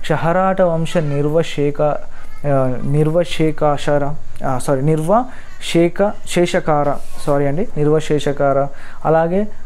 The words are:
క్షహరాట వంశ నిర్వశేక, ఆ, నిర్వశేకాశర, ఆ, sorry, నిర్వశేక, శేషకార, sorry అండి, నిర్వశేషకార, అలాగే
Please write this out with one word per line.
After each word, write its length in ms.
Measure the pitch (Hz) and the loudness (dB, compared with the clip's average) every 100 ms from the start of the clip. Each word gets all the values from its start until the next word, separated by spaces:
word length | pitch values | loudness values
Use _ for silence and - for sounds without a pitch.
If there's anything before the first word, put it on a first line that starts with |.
క్షహరాట 600 | - 147 160 180 190 190 | 0 0 0 2 0 2
వంశ 360 | 180 165 160 180 | 2 2 0 0
నిర్వశేక, 840 | 151 143 147 160 160 - 147 143 | 0 0 0 0 0 -2 -2 0
ఆ, 920 | 147 - - - - - 147 139 131 127 | 0 0 -4 -4 -4 -2 0 2 2 0
నిర్వశేకాశర, 1300 | 135 147 156 165 170 - 160 143 151 143 - 147 143 151 - - 139 | 0 2 2 2 0 2 0 2 0 2 2 2 2 0 0 -2 0
ఆ, 100 | 127 | -2
sorry, 240 | - 135 | 0 0
నిర్వశేక, 1300 | 143 156 156 214 254 - - - - 170 170 - 208 - - | 2 0 2 0 0 -8 -8 -8 -2 2 2 2 0 0 -2
శేషకార, 680 | - 175 - - 151 143 127 - - - | 0 0 0 0 0 0 0 -2 -2 0
sorry 200 | 143 143 | 0 0
అండి, 220 | 143 240 156 | 0 -2 0
నిర్వశేషకార, 880 | 147 156 - 151 147 139 143 139 143 - - - 147 | 2 2 2 0 0 0 0 2 0 -4 -6 -4 0
అలాగే 420 | 160 165 185 214 - | 2 2 0 -2 -2